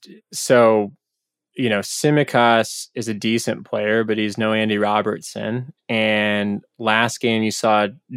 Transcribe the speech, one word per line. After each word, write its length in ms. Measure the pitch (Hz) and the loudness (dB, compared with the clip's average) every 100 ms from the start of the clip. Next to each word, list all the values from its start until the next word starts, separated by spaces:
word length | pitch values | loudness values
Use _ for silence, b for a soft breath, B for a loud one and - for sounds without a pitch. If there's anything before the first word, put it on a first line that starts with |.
| - - _ | -14 -20 _
so, 640 | - - 123 113 110 104 - _ _ _ _ _ - | -6 2 6 6 4 0 -8 _ _ _ _ _ -4
you 140 | 123 | -2
know, 100 | 101 | -2
Tsimikas 1080 | - - 151 147 143 127 120 113 110 - - | -4 -2 2 2 2 4 4 4 0 -6 -12
is 140 | - 113 | -8 -6
a 60 | |
decent 520 | 104 110 113 - 107 - | -4 -2 -2 -2 -6 -6
player, 380 | 110 107 113 | -4 0 0
but 140 | 110 107 | 0 -2
he's 200 | 107 101 | -2 -2
no 160 | 110 | 0
Andy 240 | 110 110 104 | 0 0 0
Robertson. 960 | 104 107 107 104 - 110 110 120 127 - - | 0 0 -2 -6 -8 -8 -6 -6 -8 -14 -6
And 720 | 113 110 107 104 104 101 101 - - | -2 0 0 0 -2 -2 -6 -10 -4
last 420 | 113 110 117 - | 0 2 2 -2
game, 240 | 120 113 | -2 0
you 80 | 110 | -2
saw 360 | - 113 107 104 123 - | 0 2 2 0 -6 -16